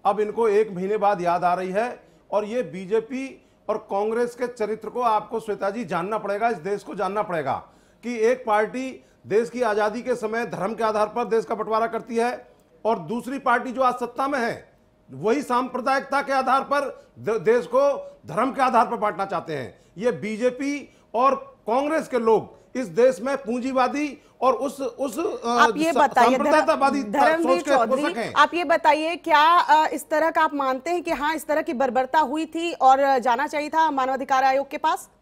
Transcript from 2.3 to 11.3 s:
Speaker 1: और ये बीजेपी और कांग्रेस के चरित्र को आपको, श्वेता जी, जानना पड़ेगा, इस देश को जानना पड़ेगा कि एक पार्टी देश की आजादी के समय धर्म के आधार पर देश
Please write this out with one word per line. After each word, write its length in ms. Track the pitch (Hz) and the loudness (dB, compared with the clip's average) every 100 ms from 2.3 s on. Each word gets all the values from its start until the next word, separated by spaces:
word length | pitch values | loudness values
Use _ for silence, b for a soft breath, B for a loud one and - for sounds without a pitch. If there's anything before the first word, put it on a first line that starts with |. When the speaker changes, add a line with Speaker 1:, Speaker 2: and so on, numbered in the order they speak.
Speaker 1:
और 140 | 202 | -4
ये 180 | 208 240 | -2 -4
बीजेपी 840 | 165 170 185 220 226 254 269 - b b - | -6 -10 -2 -2 -2 -10 -10 -14 b b -6
और 100 | 214 - | -6 -4
कांग्रेस 440 | 196 214 226 240 | -4 -2 -2 -4
के 120 | 240 240 | -4 -8
चरित्र 420 | 240 208 214 214 | -4 -4 -4 -6
को 120 | 240 | -2
आपको, 400 | 240 214 214 226 | 0 0 -2 -8
श्वेता 300 | 214 196 196 | -6 -4 -4
जी, 140 | 214 | -4
जानना 340 | 190 175 185 220 | -4 -4 -2 -4
पड़ेगा, 300 | 196 202 233 | -4 -2 -2
इस 80 | 208 | -2
देश 260 | 170 202 | -4 -6
को 120 | - | -6
जानना 280 | 208 190 208 | -6 -4 -2
पड़ेगा 320 | 196 170 135 98 - b b b | -4 -4 -2 -4 -8 b b b
कि 160 | 233 240 | -10 0
एक 260 | 220 254 240 | 0 0 0
पार्टी 560 | 208 214 247 262 - b b 117 | 0 0 -4 -10 -12 b b -2
देश 240 | 202 233 | 0 0
की 120 | 233 | -2
आजादी 400 | 233 208 214 233 | -2 0 0 -2
के 120 | 226 | -4
समय 320 | 240 214 226 226 | -4 -2 -4 -6
धर्म 280 | 170 185 | -6 -6
के 100 | 214 | -2
आधार 220 | 220 214 208 | -2 0 -2
पर 180 | 214 | -2
देश 200 | 233 | 0